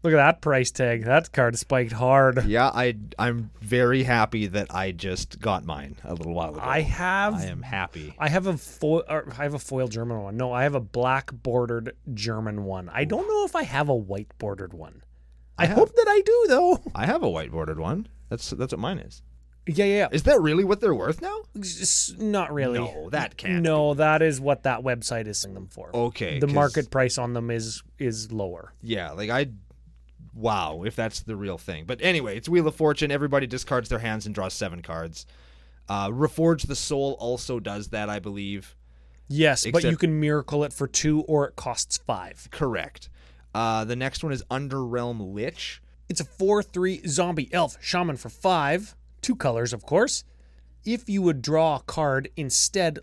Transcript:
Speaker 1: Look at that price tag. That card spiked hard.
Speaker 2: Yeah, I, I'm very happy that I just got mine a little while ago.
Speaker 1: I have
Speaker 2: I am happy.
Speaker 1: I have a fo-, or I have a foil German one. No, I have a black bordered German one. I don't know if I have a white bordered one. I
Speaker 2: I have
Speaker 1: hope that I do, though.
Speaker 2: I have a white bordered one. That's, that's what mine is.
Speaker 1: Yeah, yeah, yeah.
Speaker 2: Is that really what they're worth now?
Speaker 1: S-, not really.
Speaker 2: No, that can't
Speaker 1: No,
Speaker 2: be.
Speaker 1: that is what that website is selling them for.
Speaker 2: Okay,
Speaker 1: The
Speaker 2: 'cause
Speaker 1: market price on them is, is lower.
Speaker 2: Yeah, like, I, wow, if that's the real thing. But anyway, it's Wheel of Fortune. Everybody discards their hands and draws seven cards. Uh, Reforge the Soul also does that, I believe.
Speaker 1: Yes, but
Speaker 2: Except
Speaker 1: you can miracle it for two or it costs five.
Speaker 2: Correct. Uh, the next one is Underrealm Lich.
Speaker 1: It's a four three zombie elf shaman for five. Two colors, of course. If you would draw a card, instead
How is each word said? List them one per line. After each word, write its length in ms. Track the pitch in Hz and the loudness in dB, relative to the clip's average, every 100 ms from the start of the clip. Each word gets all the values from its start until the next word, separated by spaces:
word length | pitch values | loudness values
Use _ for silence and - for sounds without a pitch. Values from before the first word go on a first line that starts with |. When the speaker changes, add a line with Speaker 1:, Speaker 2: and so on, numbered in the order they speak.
Speaker 1:
Look 100 | 170 | 6
at 40 | 156 | 6
that 240 | 139 170 | 6 4
price 300 | - 135 123 | 2 2 2
tag. 320 | - 127 117 | 0 0 0
That 300 | 110 143 160 | 4 4 4
card 240 | - 120 117 | 2 2 2
spiked 320 | - 131 120 | 0 0 0
hard. 540 | 113 127 135 135 127 110 | 0 6 8 6 4 2
Speaker 2:
Yeah, 220 | 110 131 | 4 4
I, 220 | 117 123 117 104 - | 4 0 0 -10 -2
I'm 320 | 120 117 107 - | -2 0 -6 -10
very 440 | 107 123 123 131 | 0 4 6 4
happy 440 | 127 120 107 113 104 | 4 4 4 2 -2
that 260 | 101 95 | -2 -2
I 180 | 92 95 | -4 -4
just 500 | 87 98 90 - - | -4 -6 -4 -6 -6
got 240 | 113 92 82 | -2 -2 -2
mine 320 | 73 71 71 - | -10 -10 -14 -10
a 80 | |
little 200 | 85 82 | -8 -6
while 180 | 85 80 | -6 -6
ago. 100 | 76 | -6
Speaker 1:
I 180 | 127 143 | -2 0
have 520 | 156 - 180 190 202 | 0 -2 -2 0 0
Speaker 2:
I 120 | 208 95 | -2 -6
am 140 | 90 | -8
happy. 520 | 123 98 90 82 76 - | -8 -6 -6 -8 -14 -4
Speaker 1:
I 120 | 151 | -2
have 180 | 170 190 | 0 0
a 80 | 160 | -4
fo-, 440 | - - 151 165 - | -8 -6 0 0 0
or 180 | 156 143 120 | -6 -6 -6
I 60 | |
have 100 | 143 147 | -6 -6
a 40 | |
foil 300 | - 131 127 | -2 0 0
German 320 | 113 120 113 | -2 -4 -6
one. 140 | 98 107 | -6 -4
No, 160 | 127 | -2
I 100 | 123 | 2
have 120 | 143 143 | 2 2
a 40 | |
black 520 | 107 120 123 135 - | -2 0 2 2 -2
bordered 600 | 123 127 123 120 117 113 - - | -8 0 0 2 -2 -4 -12 -10
German 500 | 113 107 110 110 104 | -6 -4 -2 -4 -4
one. 260 | 101 95 90 | -4 -6 -4
I 100 | 117 | -2
don't 240 | 147 240 403 | -2 -2 0
know 160 | 427 | 0
if 120 | 403 339 | 0 -2
I 60 | |
have 260 | 277 123 147 | -2 -2 2
a 60 | 127 | 0
white 360 | 98 98 107 - | 0 -8 -10 -10
bordered 360 | 107 98 92 | -8 -8 -10
one. 300 | 90 80 - - - - - - - | -12 -16 -20 -20 -20 -20 -20 -20 0
I 60 | |
Speaker 2:
I 20 | 165 | 2
have 120 | 214 | 6
Speaker 1:
hope 160 | 427 - | 6 6
that 100 | 440 | 6
I 140 | 415 392 | 6 6
do, 200 | 480 440 | 6 6
though. 320 | 262 359 370 - - | 6 6 4 2 -2
Speaker 2:
I 100 | 123 | 0
have 160 | 294 | 2
a 60 | 269 | 2
white 220 | 120 - | 0 -4
bordered 280 | 80 80 78 | -4 -4 -2
one. 280 | 80 160 226 - - | -2 -4 -6 -14 -10
That's, 220 | 117 - | -8 -8
that's 200 | - 131 | -6 -6
what 80 | - | -4
mine 200 | 123 185 | -4 -6
is. 220 | - - - - - - - | -10 -20 -20 -20 -20 -14 -6
Speaker 1:
Yeah, 180 | 156 202 | 0 2
yeah, 100 | 202 | 4
yeah. 100 | 190 | 2
Speaker 2:
Is 100 | 170 | 2
that 160 | 151 285 | 6 6
really 220 | 156 160 | 6 4
what 160 | 196 208 | 2 2
they're 160 | 220 135 | 2 2
worth 260 | 107 160 | 0 -2
now? 200 | 359 427 427 208 | -4 -8 -10 -12
Speaker 1:
S-, 540 | 190 165 185 - - - | -10 -6 0 0 -2 -4
not 340 | 214 208 170 | -2 -2 -2
really. 260 | 147 131 120 | 0 0 0
Speaker 2:
No, 300 | 117 - 92 | -4 -6 -6
that 240 | 147 123 - | -4 -4 -6
can't 240 | - 175 | -2 0
Speaker 1:
No, 320 | 165 156 151 | 2 4 2
Speaker 2:
be. 40 | 143 | 4
Speaker 1:
that 240 | 156 156 | 4 6
is 180 | 160 135 | 4 2
what 240 | 139 139 | 0 0
that 160 | 135 117 | 2 0
website 460 | 131 120 113 117 107 | -2 -2 -2 -4 -4
is 100 | 101 | -6
selling 140 | 101 98 | -6 -10
them 120 | 92 | -16
for. 260 | - - | -16 -6
Speaker 2:
Okay, 460 | 120 120 - 95 78 | -2 -2 -2 -4 0
Speaker 1:
The 80 | 143 | 2
Speaker 2:
'cause 80 | 143 | 4
Speaker 1:
market 340 | 143 156 131 | 2 2 -2
price 280 | 139 127 123 | 0 2 0
on 160 | 120 | -4
them 180 | 120 117 | -4 -4
is, 320 | 117 113 110 - - | -4 -6 -10 -14 -6
is 320 | 131 110 110 | -4 -4 -8
lower. 420 | 110 95 87 80 - | -6 -6 -8 -16 -18
Speaker 2:
Yeah, 300 | 113 107 85 | -6 -6 -4
like, 180 | 78 107 | -6 -2
I, 180 | 123 139 104 - - - - - - - | -2 -2 -6 -20 -20 -20 -20 -20 -20 -20
wow, 500 | 113 110 104 82 80 98 | -4 -2 0 -2 -4 -6
if 100 | - | -4
that's 260 | 113 - | -4 -4
the 140 | - 107 | -10 -8
real 240 | 101 85 | -6 -8
thing. 260 | - 80 80 | -8 -10 -8
But 140 | 120 | -2
anyway, 340 | 165 170 120 101 | 0 0 -2 -8
it's 120 | 139 | 0
Wheel 180 | 175 156 | 2 2
of 60 | - | 2
Fortune. 360 | 156 147 151 | 2 2 0
Everybody 340 | 139 143 139 131 | 0 2 0 0
discards 440 | 127 - 127 117 | -6 -2 -2 0
their 100 | 113 | -4
hands 260 | 113 110 104 | -2 -4 -6
and 80 | |
draws 200 | 104 95 - | -6 -6 -4
seven 260 | 98 87 | -6 -8
cards. 460 | 82 82 82 80 - - - - - - - | -10 -8 -8 -12 -18 -20 -20 -20 -20 -20 -8
Uh, 220 | 101 101 | -4 -4
Reforge 560 | 120 151 - 165 165 151 | 0 -2 2 2 2 -2
the 100 | 139 | -6
Soul 400 | - 143 139 139 | -4 -2 -2 -4
also 400 | 120 123 - 123 | -4 -4 -4 -6
does 300 | 104 101 101 | -6 -8 -6
that, 200 | 110 104 | -6 -4
I 80 | 104 | -6
believe. 560 | 98 101 101 101 - - - - - - - | -8 -8 -6 -8 -10 -20 -20 -20 -20 -20 -6
Speaker 1:
Yes, 360 | 143 156 131 - | 2 4 4 2
but 100 | 160 | 2
Speaker 2:
Except 120 | 165 | 2
Speaker 1:
you 60 | 160 | 2
can 220 | 170 156 | 2 2
miracle 440 | 151 151 135 147 | 2 0 0 -2
it 100 | 147 | -2
for 140 | - 139 | -2 -2
two 340 | - 151 151 | 0 2 2
or 240 | 151 151 139 | 2 2 2
it 80 | - | -4
costs 420 | - 117 - - | -8 -6 -4 -6
five. 500 | - 110 98 - - | -4 -6 -6 -16 -18
Speaker 2:
Correct. 600 | - 139 104 82 - - - - - - | -6 -4 -2 -6 -12 -20 -20 -20 -20 -10
Uh, 300 | - 113 113 | -4 0 0
the 120 | 110 123 | -2 -4
next 280 | 131 - | -4 -4
one 80 | 160 | -6
is 80 | 135 - | -6 -4
Underrealm 840 | 131 139 135 123 120 120 117 95 | -6 -4 -6 -4 -4 -4 -6 -8
Lich. 480 | 98 123 - - - - - - | -6 -6 -6 -12 -14 -20 -20 -8
Speaker 1:
It's 140 | 170 | -8
a 40 | 165 | -8
four 380 | - 190 208 | 0 2 2
three 380 | 202 180 185 185 185 | 2 -2 0 -2 -2
zombie 480 | 143 175 165 131 | 0 0 0 0
elf 240 | 175 156 - | 2 0 -2
shaman 380 | - 180 175 135 | -4 0 0 -4
for 120 | 120 | -10
five. 680 | - 190 175 143 170 214 - - - | -2 2 2 2 0 -2 -18 -20 -10
Two 140 | - 254 | -4 0
colors, 380 | 139 117 120 | 0 0 -2
of 120 | 113 - | -4 0
course. 380 | 160 262 - - - - - - - - | 2 2 0 -8 -20 -20 -20 -20 -14 -4
If 240 | 233 - | -4 -2
you 120 | 196 | 2
would 180 | 175 143 | 2 2
draw 340 | 120 156 160 139 | 0 2 2 0
a 60 | |
card, 480 | - - 151 135 139 - | -4 -2 2 0 -2 -6
instead 600 | 139 - - 196 170 147 | -2 0 0 2 0 0